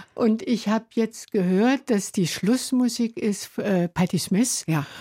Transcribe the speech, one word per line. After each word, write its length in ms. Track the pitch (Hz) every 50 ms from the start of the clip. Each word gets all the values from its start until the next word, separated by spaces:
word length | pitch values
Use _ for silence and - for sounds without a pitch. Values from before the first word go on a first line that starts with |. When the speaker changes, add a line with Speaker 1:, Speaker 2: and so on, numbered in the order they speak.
| - - -
Speaker 1:
Und 320 | - 240 220 220 226 -
ich 220 | - 240 - - 208
hab 240 | 220 226 226 -
jetzt 400 | - 226 226 226 - - - -
gehört, 580 | - 208 180 180 185 190 220 247 277 269 - -
dass 220 | 233 202 - -
die 160 | - 214 180 156
Schlussmusik 880 | - - - 190 247 254 - - 269 247 247 240 240 - 233 226 233
ist, 420 | - - 214 202 - - - - -
äh, 280 | - 208 196 180 175 170
Patti 320 | - - 185 - - 165
Smith. 460 | - - 190 190 247 240 - - - -
Speaker 2:
Ja. 180 | 160 151 143 - - -